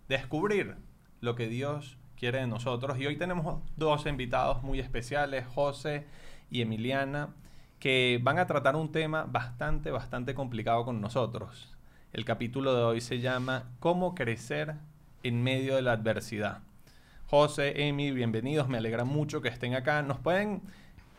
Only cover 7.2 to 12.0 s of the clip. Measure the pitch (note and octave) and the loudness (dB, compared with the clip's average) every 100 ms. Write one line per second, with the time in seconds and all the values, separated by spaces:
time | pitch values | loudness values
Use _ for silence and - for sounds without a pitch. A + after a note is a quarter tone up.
7.2 | D3 - - - - - C#3 C3 B2+ A#2+ | -6 -10 -20 -20 -20 -2 2 4 6 4
8.2 | B2 E3 F3+ D3+ C3 D3+ D#3 D#3 D#3 D#3 | 4 4 4 4 4 4 0 -2 0 -2
9.2 | - B2 A#2+ - D3 D3+ D#3 B2+ - B2 | -2 -4 -4 -4 0 2 0 -4 -4 -4
10.2 | B2 C3 B2+ A2+ A2+ A#2 B2 A2+ G#2 C3+ | -2 -4 -4 -2 2 2 2 -2 -2 0
11.2 | A#2 - G2 - - - - - | 0 -2 -10 -12 -18 -20 -20 -20